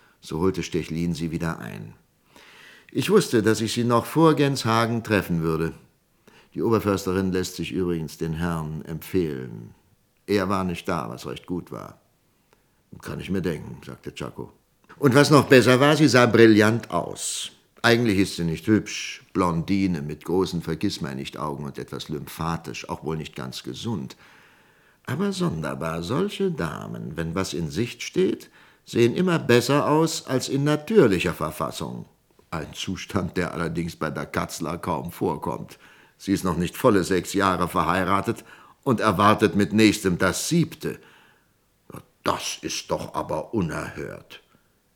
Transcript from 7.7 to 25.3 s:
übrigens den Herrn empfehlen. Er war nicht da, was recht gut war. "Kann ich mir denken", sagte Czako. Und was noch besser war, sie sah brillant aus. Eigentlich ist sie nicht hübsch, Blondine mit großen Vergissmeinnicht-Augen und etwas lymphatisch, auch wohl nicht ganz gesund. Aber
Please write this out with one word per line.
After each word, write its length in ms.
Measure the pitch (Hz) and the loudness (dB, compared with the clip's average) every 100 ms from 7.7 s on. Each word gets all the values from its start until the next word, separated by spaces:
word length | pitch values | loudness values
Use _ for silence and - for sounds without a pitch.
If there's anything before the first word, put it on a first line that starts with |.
übrigens 440 | 90 90 85 78 - | -2 -2 -2 -6 -6
den 160 | 82 | -6
Herrn 500 | 80 87 82 78 78 - | -4 -2 -4 -6 -8 -10
empfehlen. 880 | 80 - 95 80 67 64 55 55 - _ _ _ _ - | -12 -4 -2 -2 -4 -10 -14 -16 -20 _ _ _ _ -2
Er 220 | 101 92 | 0 0
war 160 | 98 | 0
nicht 240 | 92 85 - | -2 -6 -4
da, 220 | 85 58 | -4 -4
was 160 | 64 - | -10 -12
recht 200 | 65 - | -12 -8
gut 240 | 87 - | -8 -8
war. 300 | 55 50 - _ _ _ _ _ _ _ _ _ - | -14 -14 -20 _ _ _ _ _ _ _ _ _ -18
"Kann 180 | - 76 | -12 -10
ich 80 | 78 | -4
mir 140 | 95 | -4
denken", 400 | 87 73 - - | -2 -6 -8 -16
sagte 300 | - 62 71 | -16 -16 -16
Czako. 360 | - 60 - 60 _ _ _ _ - | -12 -12 -12 -16 _ _ _ _ 0
Und 160 | 143 | 4
was 140 | 120 139 | 6 8
noch 160 | 147 | 6
besser 340 | - 131 110 127 | 8 8 8 6
war, 160 | 143 | 6
sie 140 | 151 151 | 6 6
sah 160 | 123 | 6
brillant 680 | 120 110 113 107 107 117 - | 6 8 10 10 6 4 -2
aus. 600 | 85 - 50 - - - - _ _ | -6 -6 -8 -8 -8 -10 -14 _ _
Eigentlich 360 | 113 117 120 95 | 4 4 4 2
ist 160 | 92 - | 2 0
sie 80 | |
nicht 220 | 85 80 - | -4 -4 2
hübsch, 560 | 104 82 - - - _ | 2 2 -10 -10 -12 _
Blondine 720 | - 90 82 80 98 95 80 | -2 0 0 -2 0 0 -2
mit 220 | 76 76 | -6 -10
großen 360 | - 90 90 85 | -2 0 0 -2
Vergissmeinnicht-Augen 1040 | 80 80 101 - 73 67 69 - 76 71 | -6 -4 -4 -4 -8 -8 -10 -8 -8 -8
und 140 | 71 67 | -10 -12
etwas 300 | 65 69 - | -12 -12 -10
lymphatisch, 800 | 73 67 - 80 82 - - - | -10 -10 -8 -4 -4 -8 -12 -10
auch 160 | 85 | -10
wohl 120 | 76 80 | -6 -8
nicht 200 | 73 - | -8 -12
ganz 260 | 64 - | -12 -12
gesund. 540 | 65 64 104 98 64 - - - _ _ _ _ _ _ | -12 -10 -8 -8 -10 -14 -20 -20 _ _ _ _ _ _
Aber 260 | - 131 202 | -10 -4 -4